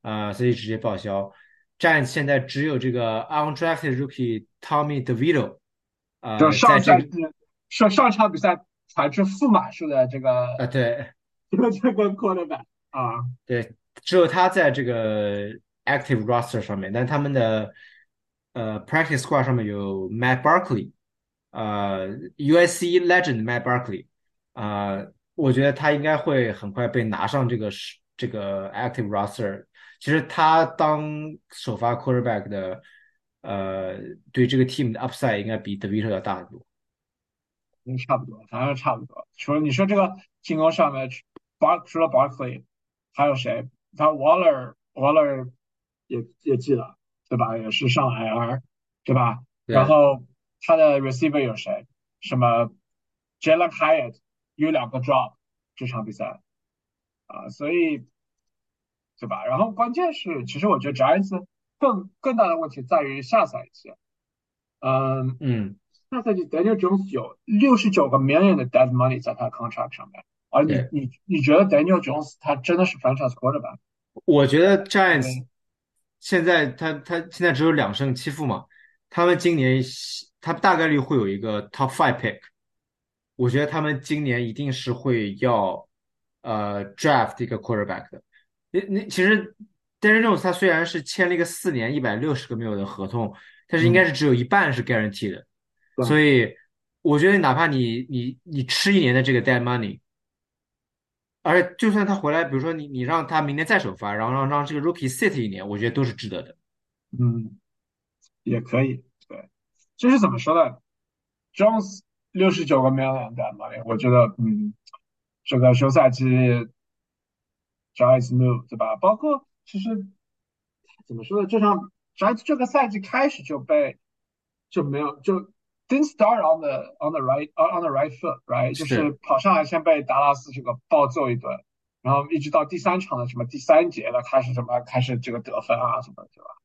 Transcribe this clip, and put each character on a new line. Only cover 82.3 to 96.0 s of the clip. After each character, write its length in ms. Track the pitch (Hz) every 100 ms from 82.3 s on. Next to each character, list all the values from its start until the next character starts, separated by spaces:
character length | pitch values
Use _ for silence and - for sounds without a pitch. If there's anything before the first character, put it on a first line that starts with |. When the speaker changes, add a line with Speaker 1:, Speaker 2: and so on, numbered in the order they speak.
| - _ _ _ _ _ _ _ _ _ -
Speaker 1:
我 120 | 123
觉 120 | 131
得 80 | 147
他 120 | 160
们 220 | 151 139
今 220 | - 151
年 200 | 143 120 117
一 40 |
定 220 | 110 143
是 180 | 127 -
会 440 | 123 135 120 101 98
要， 520 | 127 113 95 85 - _ _ _ _ _
呃， 540 | - 107 104 101 98 -
draft 480 | 160 135 107 -
一 20 | 120
个 140 | 113
quarterback 500 | - 110 101 90 -
的。 140 | - _ _ _ _ _
你， 80 | 185 196
你， 200 | 196 202
其 140 | -
实 320 | 190 214 - _ - _ _ _
Daniel 340 | 214 220 226 180
Jones 60 |
他 100 | 185
虽 160 | 175 185
然 160 | 160
是 200 | 170 170
签 260 | 143 - 180
了 60 | 175
一 20 |
个 80 | 170
四 260 | - 180
年 220 | 135 113
一 60 | 143
百 160 | 123 104
六 180 | 151
十 140 | 131 -
个 80 | 113
mil 200 | 113 101
的 80 |
合 240 | 98 - 95
同， 240 | 120 104 - - _ _
但 120 | 165
是 60 | -
应 80 |
该 100 | 185
是 80 | 170
只 140 | 135 147
有 80 |
一 100 | 123
半 300 | 123 202 165
是 100 | 120
guaranteed 520 | 113 117 107 101 104 87
的。 20 |
Speaker 2:
嗯。 80 | _ _ _ _ _
对。 100 | -